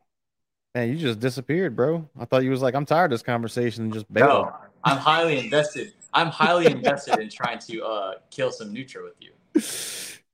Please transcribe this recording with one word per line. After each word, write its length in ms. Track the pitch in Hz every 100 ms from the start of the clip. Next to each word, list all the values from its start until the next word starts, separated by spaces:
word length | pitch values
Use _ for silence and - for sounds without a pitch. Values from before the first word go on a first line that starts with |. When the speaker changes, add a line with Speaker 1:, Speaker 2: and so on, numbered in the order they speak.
| _ _ _ _ _ _ _
Speaker 1:
Man, 160 | 123 117
you 60 | 160
just 220 | 139 107
disappeared, 560 | 131 135 131 165 175
bro. 340 | 113 139 165 156 -
I 80 | 117
thought 180 | 131
you 60 | 131
was 100 | 131
like, 120 | 131
"I'm 100 | 135
tired 220 | 147 156 180
of 40 |
this 100 | 113
conversation," 640 | - 120 113 123 120 113
and 80 | 110
just 200 | 110 -
bailed. 160 | 107 143
Speaker 2:
No, 260 | 127 - - - _
I'm 140 | 123 135
highly 400 | 151 160 165 135
invested. 560 | 113 147 147 127 110 _ -
I'm 160 | 151 165
highly 380 | - 160 175 156
invested 520 | 127 143 139 131 117
in 120 | 107
trying 280 | - 120 110
to, 240 | - 110
uh, 300 | 104 107 95 101 _
kill 220 | - 127
some 220 | - 104
Nutra 280 | 117 131 92
with 120 | 90 -
you. 140 | - _ _ - - - - - - - _